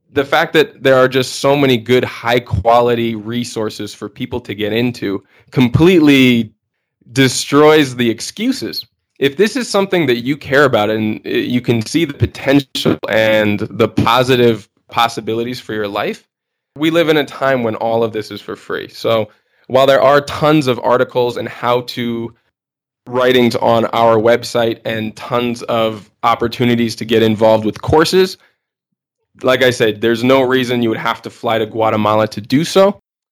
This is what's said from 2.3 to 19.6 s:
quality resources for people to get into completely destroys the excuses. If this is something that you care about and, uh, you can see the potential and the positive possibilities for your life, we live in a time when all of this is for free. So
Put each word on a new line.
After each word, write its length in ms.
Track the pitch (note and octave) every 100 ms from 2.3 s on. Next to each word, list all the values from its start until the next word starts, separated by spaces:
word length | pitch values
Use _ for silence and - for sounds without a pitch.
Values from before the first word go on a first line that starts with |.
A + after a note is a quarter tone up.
| B2
quality 760 | - - A#2 A#2+ A#2+ A#2 A#2
resources 800 | A2 G#2 A#2+ A#2+ A#2 G#2+ - G#2
for 160 | - G#2
people 320 | - B2+ B2
to 140 | - G2+
get 180 | G#2
into 500 | A2 B2 A#2+ G2+ F#2+ - _ _
completely 1000 | - B2 - E3+ F#3 D3 C#3 B2+ A#2+ A2 _ _ _ _ _ _
destroys 840 | A#2+ C3 - - C#3+ D3+ D#3 C3+ B2
the 140 | A#2+
excuses. 800 | G#2+ - - A#3 - G2+ - - _ _ -
If 160 | C#3 C#3
this 220 | G#3+ C4+
is 120 | A#3
something 360 | G3+ G3 F3+ C#3+
that 140 | A#2+
you 180 | A#2+ D3
care 260 | - C3+
about 260 | C#3+ A#2 G#2
and, 300 | A2 A2 A2 -
uh, 40 |
you 300 | A#2+ G2+ B2
can 260 | B2+ A#2+ -
see 200 | D#3 D#3+
the 80 |
potential 840 | - - - C#3 C#3 C#3 - - - -
and 500 | A2 A2 A2 G#2+ G#2
the 300 | A2 G2 G#2+
positive 800 | - G#2 B2 B2+ B2+ A#2+ A2 - _ _
possibilities 680 | A#2 A#2 - G#2+ A2+ A#2+ B2
for 140 | -
your 160 | G#2+ G#2
life, 380 | G2+ D3 A3+ _ _ _ _ _ C#3
we 120 | D#3+
live 200 | E3 D#3+
in 80 | D#3
a 80 | C#3
time 380 | - C3+ C3
when 120 | A2+ G#2+
all 260 | A2+ A2+
of 120 | A2+
this 180 | G#2+ G#2
is 80 | G#2
for 160 | - G2
free. 320 | - F2 -
So 420 | - A#2 A2+ G#2+ _ _ _